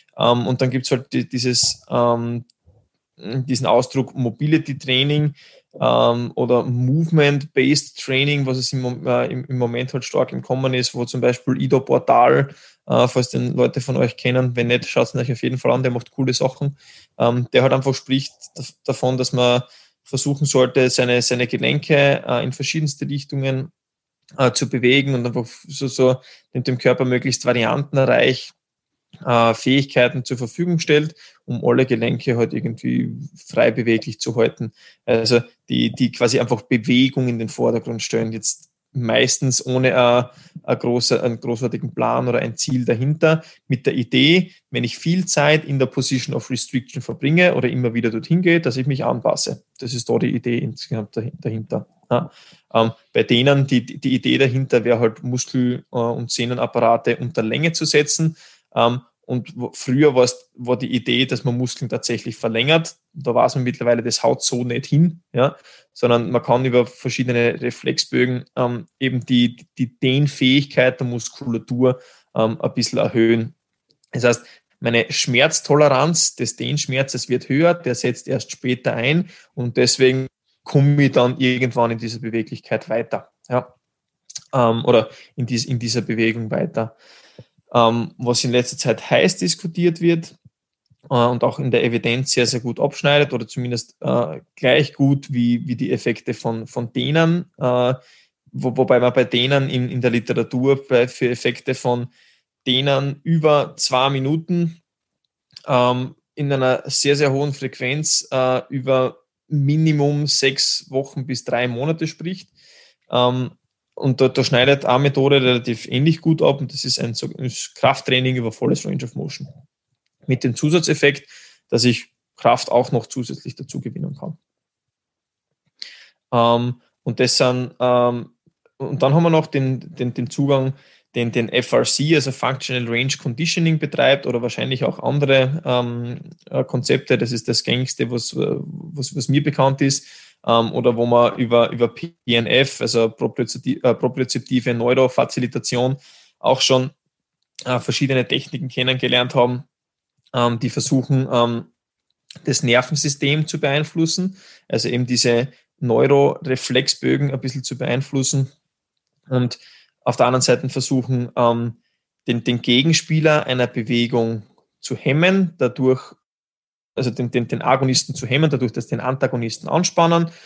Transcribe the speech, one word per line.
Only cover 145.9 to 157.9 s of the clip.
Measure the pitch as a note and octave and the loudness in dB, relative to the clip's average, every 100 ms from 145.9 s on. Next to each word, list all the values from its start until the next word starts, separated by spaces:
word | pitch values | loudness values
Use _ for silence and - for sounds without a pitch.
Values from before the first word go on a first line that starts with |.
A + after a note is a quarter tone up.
| C3+ _ _ _ _ | -4 _ _ _ _
auch | - C3 | 0 2
schon, | - C3 B2+ _ _ _ _ _ _ - | 2 2 0 _ _ _ _ _ _ -12
äh, | B2 B2+ | -4 -4
verschiedene | - - C3+ C3 B2 | -2 -2 0 0 0
Techniken | C3+ - C3+ B2+ | -4 -4 -10 -8
kennengelernt | - B2+ B2+ B2+ B2 B2+ | -4 -2 0 0 0 2
haben, | C3+ B2 B2 - _ _ _ _ _ _ | 2 2 0 -10 _ _ _ _ _ _
ähm, | B2+ A#2+ A2+ | 0 0 0
die | A#2 | -4
versuchen, | A2 - C3+ - C3+ B2+ | -4 0 0 2 0 2
ähm, | B2 A#2+ A#2 - _ _ _ _ _ _ - | 2 2 -2 -8 _ _ _ _ _ _ -10
das | - C3 | -4 -2
Nervensystem | B2 A#2+ B2+ D3 D3+ C#3 C#3 D#3 D3+ | 4 2 2 -2 -2 -2 -2 0 -2
zu | D#3 | -4
beeinflussen, | C#3+ C#3+ D3+ E3 D#3+ - F#3+ F#3+ - - - | -2 -2 -2 -2 -2 0 -4 -6 -20 -20 -6
also | A2+ A#2+ | -4 -2
eben | B2 B2 | -2 -2
diese | B2 B2 A#2 C3 - _ - | 0 2 2 0 -8 _ -6
Neuroreflexbögen | B2 A#2 C3+ C#3 C#3 - C3 B2+ - B2+ C#3+ - C3 C3+ C#3 | 0 4 6 6 4 0 -4 -4 0 0 0 -2 0 0 0
ein | C3+ | -4
bisschen | C3 C3 | -6 -8
zu | - B2 | -8 -6
beeinflussen | B2 | -2